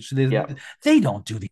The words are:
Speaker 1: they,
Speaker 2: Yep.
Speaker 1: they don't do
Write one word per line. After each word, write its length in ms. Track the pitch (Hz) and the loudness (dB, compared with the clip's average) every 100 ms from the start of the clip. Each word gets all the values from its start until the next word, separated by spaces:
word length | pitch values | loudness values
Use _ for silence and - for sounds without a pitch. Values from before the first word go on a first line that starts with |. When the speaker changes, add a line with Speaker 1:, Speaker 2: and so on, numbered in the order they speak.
| - | -4
Speaker 1:
they, 120 | 135 135 | 0 2
Speaker 2:
Yep. 320 | 110 - 135 - - | 2 -2 -8 -16 -4
Speaker 1:
they 180 | 294 311 | 2 4
don't 240 | 151 104 | 4 -2
do 140 | - 110 98 | -8 -10 -10